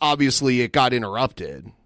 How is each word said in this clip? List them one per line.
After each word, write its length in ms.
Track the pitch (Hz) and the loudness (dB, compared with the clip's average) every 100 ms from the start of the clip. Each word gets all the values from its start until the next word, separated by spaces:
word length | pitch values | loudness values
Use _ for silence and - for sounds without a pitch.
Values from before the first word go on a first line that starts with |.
obviously 600 | 151 143 139 - 139 123 | 0 2 2 2 2 2
it 100 | 120 | 2
got 220 | 143 127 | 2 2
interrupted. 800 | 123 104 107 131 - 78 69 95 - | 0 -2 -4 -4 -4 -12 -12 -18 -20